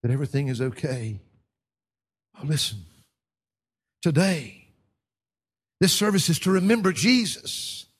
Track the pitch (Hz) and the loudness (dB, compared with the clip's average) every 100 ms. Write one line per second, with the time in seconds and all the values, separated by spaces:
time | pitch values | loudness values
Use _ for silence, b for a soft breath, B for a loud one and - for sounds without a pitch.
0 | 120 135 139 139 143 120 131 117 147 127 | 0 -2 -2 -2 -2 -2 -4 -4 -6 -4
1 | 110 101 _ _ _ _ _ _ _ _ | -6 -8 _ _ _ _ _ _ _ _
2 | _ _ _ - 143 151 - 104 82 _ | _ _ _ -10 -4 -2 -2 -6 -16 _
3 | _ _ _ _ _ _ _ _ _ _ | _ _ _ _ _ _ _ _ _ _
4 | 165 147 190 170 117 - _ _ _ _ | 0 2 2 0 -6 -18 _ _ _ _
5 | _ _ _ _ _ _ _ _ 185 - | _ _ _ _ _ _ _ _ 2 4
6 | 208 196 147 160 185 190 190 233 190 147 | 2 2 2 0 2 2 4 4 2 2
7 | 175 254 202 - - - - - - | 2 4 2 -6 -10 -10 -10 -12 -16